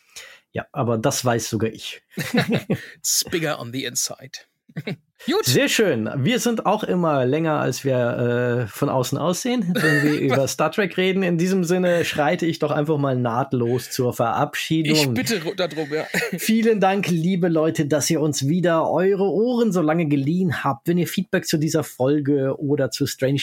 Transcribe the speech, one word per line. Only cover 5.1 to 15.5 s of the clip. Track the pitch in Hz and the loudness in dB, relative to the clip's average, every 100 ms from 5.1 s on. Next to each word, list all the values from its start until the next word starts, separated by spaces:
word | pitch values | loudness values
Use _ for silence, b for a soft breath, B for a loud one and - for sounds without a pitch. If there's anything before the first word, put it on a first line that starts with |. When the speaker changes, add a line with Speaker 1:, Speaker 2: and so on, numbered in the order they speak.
| _ - | _ -2
Speaker 2:
Gut. | 381 | 0
Speaker 1:
Sehr | - 139 269 | 2 2 2
schön. | - 202 117 107 139 | 2 2 2 -2 0
Wir | 139 240 | 0 2
sind | 240 226 | 0 0
auch | - 214 | 0 0
immer | - 185 165 143 127 | 0 0 2 2 2
länger, | 151 165 147 | 0 0 0
als | 135 127 | -2 -2
wir, | 135 127 120 123 120 120 123 120 | 0 0 0 0 0 0 0 -2
äh, | 120 | -4
von | - 143 | -2 0
außen | 131 123 135 | 0 -2 -2
aussehen, | 160 175 247 247 175 | -2 -2 -2 -2 -2
wenn | 180 156 147 | 0 2 2
wir | 147 147 | 2 2
Speaker 2:
<laughs> | |
Speaker 1:
über | 135 127 127 | 2 2 0
Star | - 156 | 0 -2
Trek | - 196 - | 0 -2 0
reden. | 185 190 | 0 2
In | 185 170 | 0 2
diesem | 185 190 | 2 2
Sinne | 170 180 180 175 - | 2 2 2 2 0
schreite | - 147 175 165 | 0 0 0 -2
ich | 156 | 0
doch | 147 | 0
einfach | 147 147 151 | 0 0 0
mal | 139 127 | 0 0
nahtlos | 120 117 131 127 117 127 - | 0 0 0 0 0 -2 -2
zur | - 123 | -2 -2
Verabschiedung. | 117 117 104 147 - - 160 147 156 | 0 0 0 -2 -2 -2 0 2 2
Speaker 2:
Ich | 139 | 2
bitte | 117 131 208 | 0 -2 -2
ru-, | 156 | -4